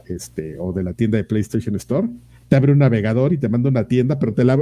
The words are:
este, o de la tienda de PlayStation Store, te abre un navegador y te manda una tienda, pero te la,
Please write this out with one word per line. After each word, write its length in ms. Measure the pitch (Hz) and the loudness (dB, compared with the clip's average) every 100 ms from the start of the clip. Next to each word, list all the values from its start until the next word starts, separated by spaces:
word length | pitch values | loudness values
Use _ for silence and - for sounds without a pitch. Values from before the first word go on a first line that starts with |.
| - | -12
este, 520 | 90 - - 78 76 | -12 -12 -10 -10 -8
o 120 | 90 | -6
de 120 | 90 | -4
la 100 | 90 | -6
tienda 240 | 90 113 110 | -2 -2 -2
de 80 | 98 | -2
PlayStation 500 | 107 104 113 - 101 | -4 -2 -4 -4 -6
Store, 320 | - 135 233 240 - - - | -4 -4 -4 -6 -20 -12 0
te 80 | 139 | 2
abre 160 | 135 | 4
un 40 | 143 | 4
navegador 560 | 139 113 104 113 185 | 4 2 0 0 0
y 40 | 175 | 0
te 120 | 120 | 0
manda 200 | 117 131 | 0 0
una 180 | 127 107 | 0 0
tienda, 320 | 123 127 139 | 2 2 0
pero 140 | 113 | -2
te 100 | 107 | 2
la, 160 | 123 131 | 2 4